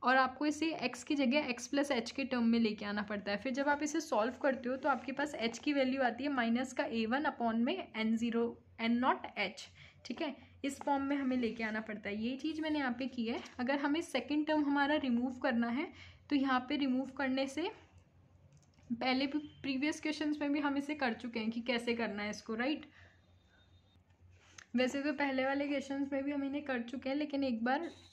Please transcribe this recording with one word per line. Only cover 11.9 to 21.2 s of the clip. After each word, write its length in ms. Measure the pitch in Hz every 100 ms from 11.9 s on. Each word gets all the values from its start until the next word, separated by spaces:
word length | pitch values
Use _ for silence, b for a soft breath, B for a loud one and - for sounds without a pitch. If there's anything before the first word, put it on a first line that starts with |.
| 208 202
है। 80 | 208
ये 180 | 226 269
चीज़ 240 | 311 311
मैंने 160 | 311 302
यहाँ 160 | 269
पे 120 | 233 254
की 180 | - 226
है। 140 | 277 B B
अगर 200 | 247 277
हमें 200 | 285 302
सेकंड 440 | 339 254 240 302 302
टर्म 180 | 311
हमारा 320 | 285 285 277 302
रिमूव 400 | 277 233 254 262
करना 280 | 262 233 233
है 200 | 240 370 B B B -
तो 60 | 294
यहाँ 280 | 269 254 254
पे 80 | 294
रिमूव 320 | 285 254 262 -
करने 300 | 269 262 269
से 220 | 294 359 427 - - _ _ - - - - _ _ -
पहले 340 | 233 254 262 277
भी 120 | 302 - -
प्रीवियस 380 | 269 262 294 311
क्वेश्चंस 400 | 311 302 311 294
में 120 | 294
भी 80 | 294
हम 160 | 285 277
इसे 160 | 277 302
कर 160 | 262
चुके 260 | 226